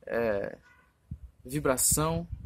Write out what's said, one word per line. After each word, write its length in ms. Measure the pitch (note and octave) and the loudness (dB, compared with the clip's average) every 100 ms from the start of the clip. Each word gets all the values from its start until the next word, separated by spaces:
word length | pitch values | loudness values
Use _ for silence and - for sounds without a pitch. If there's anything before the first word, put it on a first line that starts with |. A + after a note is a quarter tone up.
| - | -6
É, 500 | A2+ A#2 G2+ - - - - _ _ - - - _ B2+ | 0 0 0 -2 -8 -20 -20 _ _ -14 -14 -14 _ -6
vibração, 840 | D3 D3 B2+ - - D#3 E3 E3+ - | -2 2 4 4 4 2 0 -4 -8